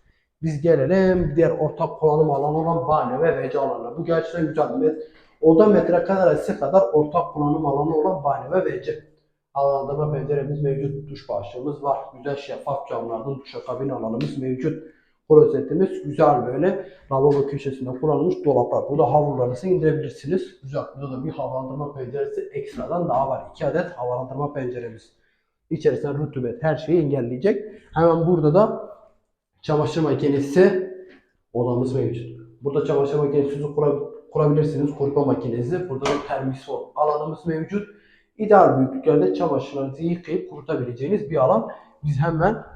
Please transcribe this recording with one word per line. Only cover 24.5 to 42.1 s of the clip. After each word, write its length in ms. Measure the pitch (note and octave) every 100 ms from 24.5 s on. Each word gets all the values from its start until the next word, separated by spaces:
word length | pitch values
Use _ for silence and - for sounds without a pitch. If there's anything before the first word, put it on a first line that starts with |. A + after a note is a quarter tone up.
penceremiz. 600 | C#3+ B2+ B2 A#2 A2+ _ _ _ _ _ _ -
İçerisinde 440 | - D#3 B2 C#3+
rutubet 480 | C#3+ D3+ - A#2+ -
her 140 | D#3+ D3+
şeyi 260 | - E3+
engelleyecek. 640 | D3 C3+ A#2+ B2+ F#3+ B3+ - - _
Hemen 320 | D#3 E3 E3 E3
burada 280 | F3 D3+
da 360 | E3 A3 - - - _ _ _ _ _ _
çamaşır 400 | - D3+ D3 E3+
makinesi 920 | D#3 C3 C#3+ C#3 - F3+ G3 - - - - - _ _ _
odamız 420 | A#2 B2 A#2+ B2+
mevcut. 460 | B2+ A#2+ A#2+ - - - -
Burada 220 | C#3 D3+
çamaşır 340 | C#3+ D#3 C#3 D3
makinesini 560 | C#3+ C#3+ C#3 C#3+ D3
kura-, 560 | D3 D3 C#3+ - - -
kurabilirsiniz. 600 | D#3 D3+ D3 C#3+ C3+ D3 -
Kurutma 260 | C#3 C#3+
makinesi. 640 | C3+ A#2 B2 A#2 A#2+ F3+ -
Burada 160 | C3
da 60 | C#3 C#3+ -
termisol 600 | C3+ C3 C3 - B2 -
alanımız 520 | - D3+ D3+ D3+ D#3 E3+
mevcut. 420 | D#3+ D#3+ G3+ - - _ _ _ -
İdeal 400 | G#3 G3+ E3 C3
büyüklüklerde 560 | C3 - - F#3+ F#3
çamaşırlarınızı 680 | - E3+ C3+ C3 C#3 C3+ C3+
yıkayıp 480 | E3 F3 - F3+ -
kurutabileceğiniz 800 | D3 D3 D3 B2 A#2+ C#3+ G3+ -
bir 60 | D3+
alan. 320 | C3 G#3 A#3 - - _
Biz 140 | D3